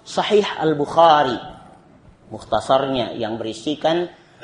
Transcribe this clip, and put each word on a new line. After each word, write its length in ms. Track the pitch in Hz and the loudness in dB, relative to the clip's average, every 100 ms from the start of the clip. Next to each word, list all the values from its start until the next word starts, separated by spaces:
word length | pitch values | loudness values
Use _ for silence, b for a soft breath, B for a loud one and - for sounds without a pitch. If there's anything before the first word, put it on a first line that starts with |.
Sahih 400 | - - - 214 | -10 -4 2 2
Al-Bukhari. 960 | 196 - 160 147 143 165 165 151 131 113 - - - - _ _ _ _ - | 2 -2 -2 -2 0 4 6 6 4 -2 -8 -18 -20 -20 _ _ _ _ -18
Mukhtasarnya 840 | 107 - 110 - 135 139 131 107 | -16 -4 -2 2 0 0 -4 -4
yang 240 | 110 110 113 | -6 -6 -6
berisikan 720 | 110 107 151 143 156 170 175 - _ - | -8 -8 -8 -4 -2 -2 -4 -12 _ -16